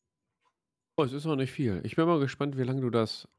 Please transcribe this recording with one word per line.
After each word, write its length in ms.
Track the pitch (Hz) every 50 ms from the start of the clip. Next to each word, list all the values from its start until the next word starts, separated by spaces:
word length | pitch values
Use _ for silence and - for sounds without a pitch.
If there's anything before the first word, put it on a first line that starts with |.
| _ _ _ _ _ _ _ _ _ _ _ _ _ _ _ _ _ _ - -
Oh, 60 | 147
es 80 | 120 131
ist 140 | 147 147
noch 100 | 160 151
nicht 160 | 131 135 127 -
viel. 300 | - 139 113 98 85 -
Ich 120 | 113 -
bin 100 | 165 165
mal 120 | 170 175 151
gespannt, 360 | 139 131 - - - 147 139
wie 60 | 131 127
lange 180 | 123 131 135
du 80 | 127 120
das 400 | 113 117 110 104 - - - - _